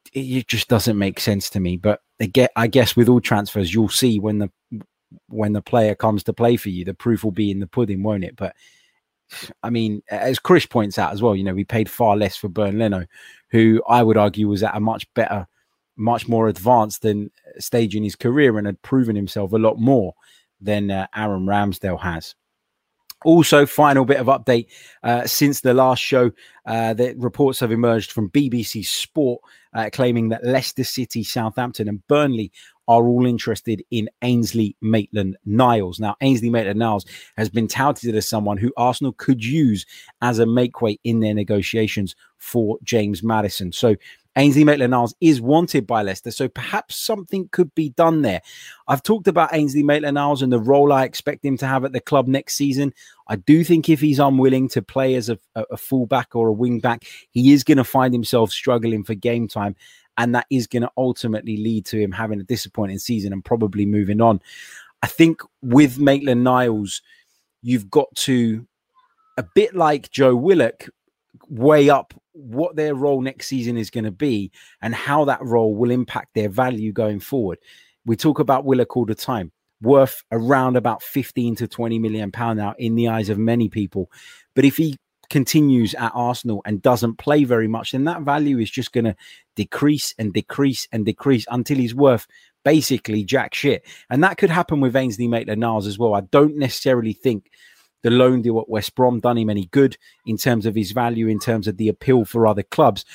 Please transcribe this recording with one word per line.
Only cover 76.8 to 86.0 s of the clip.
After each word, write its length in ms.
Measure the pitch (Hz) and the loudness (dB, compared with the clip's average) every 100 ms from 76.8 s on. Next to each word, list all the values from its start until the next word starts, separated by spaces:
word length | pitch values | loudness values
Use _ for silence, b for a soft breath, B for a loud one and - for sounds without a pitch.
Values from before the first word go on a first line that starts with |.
| 110 | -6
going 280 | 104 107 104 | -4 -4 -4
forward. 380 | - 139 98 85 b b b b 117 | -6 -4 -4 -8 b b b b -6
We 100 | 113 | -2
talk 220 | 156 147 | 0 0
about 260 | 135 131 | 0 0
Willock 320 | 143 127 120 123 | 2 0 0 -2
all 80 | |
the 100 | 113 | -4
time, 380 | 110 - 117 85 - _ _ | -4 -6 -6 -8 -14 _ _
worth 400 | 113 139 131 - - | 4 6 4 0 -8
around 440 | 117 117 135 127 123 | -4 0 2 2 0
about 260 | 113 107 | -2 -4
fifteen 520 | - 139 123 - 120 110 | -6 -8 -6 -4 -4 -4
to 120 | 113 | -8
twenty 300 | - 117 113 | -6 -4 -4
million 340 | 113 110 101 | -4 -4 -6
pound 260 | 113 117 107 | -6 -4 -4
now 160 | 104 - | -4 -6
in 160 | 117 | -4
the 140 | 113 117 | 0 0
eyes 200 | 113 101 | 0 -2
of 100 | 104 | -2
many 300 | 113 120 110 | 0 0 0
people. 420 | 110 98 98 90 B B B B | -2 -6 -6 -8 B B B B
But 100 | 131 | 2
if 140 | 139 147 | 2 2
he 180 | 160 139 _ _ - | -2 -4 _ _ -4
continues 640 | 147 123 160 147 127 110 | -2 2 2 4 4 2
at 180 | - | -2